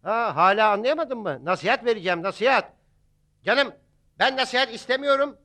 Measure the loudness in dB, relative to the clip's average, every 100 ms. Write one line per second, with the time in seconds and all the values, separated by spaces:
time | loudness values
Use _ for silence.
0 | -2 -2 -2 2 4 4 2 2 0 -2
1 | -4 -6 -6 -6 -4 -2 0 0 0 -2
2 | -2 -2 -4 -2 2 2 0 _ _ _
3 | _ _ _ _ 0 2 0 -4 _ _
4 | _ _ 0 2 -2 0 -2 -4 -4 -2
5 | 2 0 0 -4